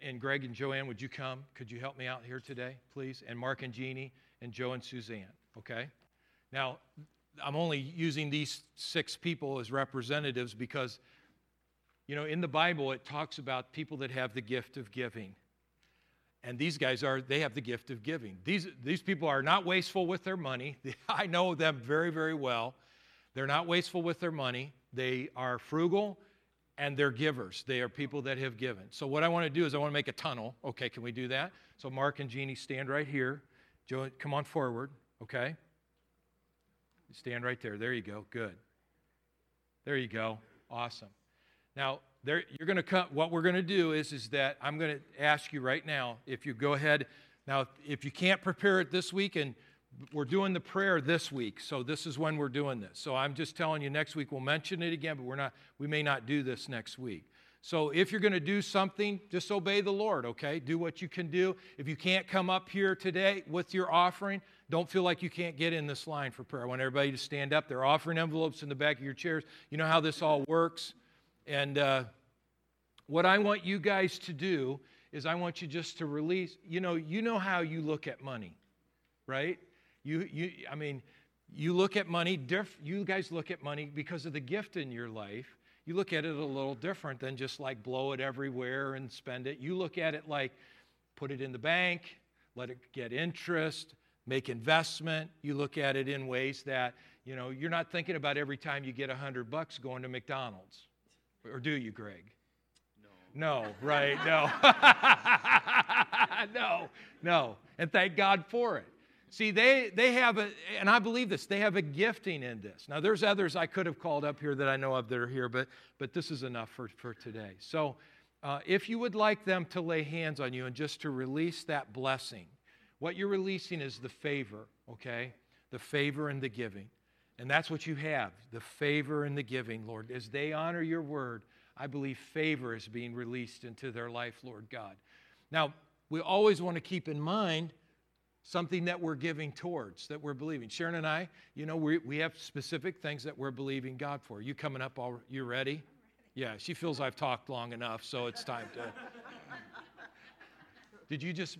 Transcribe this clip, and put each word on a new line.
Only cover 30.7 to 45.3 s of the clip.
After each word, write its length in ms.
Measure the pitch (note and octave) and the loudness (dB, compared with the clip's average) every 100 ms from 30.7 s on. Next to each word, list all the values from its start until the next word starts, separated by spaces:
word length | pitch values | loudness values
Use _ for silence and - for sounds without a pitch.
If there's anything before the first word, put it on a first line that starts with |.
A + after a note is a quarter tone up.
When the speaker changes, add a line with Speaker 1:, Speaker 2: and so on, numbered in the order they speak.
| - B2 | -6 -6
Speaker 1:
can 140 | - | -6
we 100 | A#2+ | -8
do 160 | A#2 B2+ | -6 -2
that? 240 | C3 F3 - - - | -2 -2 -6 -20 -14
So 140 | C3+ | -8
Mark 280 | C3 C#3+ C#3+ | 0 0 0
and 100 | C3+ | -6
Jeannie, 260 | B2+ C3+ | -6 -6
stand 340 | C3 - C3+ C3 | -8 -8 -6 -2
right 180 | C#3+ D3 | -2 0
here. 360 | C#3+ B2+ C#3+ - _ _ _ - | 0 0 -2 -10 _ _ _ -8
Joe, 240 | C3 C3+ - | -6 -6 -6
come 160 | D3 | -4
on 100 | C#3+ | -4
forward, 460 | C#3+ D#3+ C3 A#2 C#3 D3 _ - | -2 -2 -2 -2 -8 -12 _ -20
okay? 340 | A2+ C3 C3 D#3+ _ _ _ _ _ _ _ _ _ _ _ _ _ _ _ | -8 -4 -4 -6 _ _ _ _ _ _ _ _ _ _ _ _ _ _ _
Stand 320 | - C3 A#2+ | -14 -8 -4
right 160 | B2 B2 | -2 -2
there. 160 | A2+ G#2 | -4 -4
There 160 | A#2 | -2
you 100 | B2 | -2
go. 220 | G#2 G#2 G2+ | -4 -10 -8
Good. 240 | A#2 G#2+ F2 _ _ _ _ _ _ _ _ _ _ _ _ | -6 -6 -8 _ _ _ _ _ _ _ _ _ _ _ _
There 120 | C#3 C#3 | -4 -2
you 120 | A#2+ | -2
go. 300 | A2+ A2+ A2 A2 _ - | -4 -4 -6 -14 _ -12
Awesome. 380 | A#2+ A#2+ - G2+ _ _ _ _ _ _ C#3 | -8 -6 -8 -18 _ _ _ _ _ _ -4
Now, 240 | C3+ C3+ - _ | -2 -2 -10 _
there, 200 | C3 E3+ - C#3 | -2 -2 -2 -6
you're 80 | D#3+ | 0
gonna 160 | F#3 | 0
cut, 300 | - F#3 F3+ | 2 2 2
what 180 | C#3+ E3 | 0 2
we're 120 | E3+ | 4
gonna 200 | E3+ F3+ | 4 4
do 300 | E3+ G3 E3 | 2 4 4
is, 200 | D3+ D3 | 2 -2
is 160 | C#3 A2 | -6 -2
that 260 | C#3 C3+ - | 2 2 0
I'm 180 | C3+ D3+ | -4 -2
gonna 200 | D#3+ C#3+ - - | -2 -2 -8 2
ask 340 | D3 | 4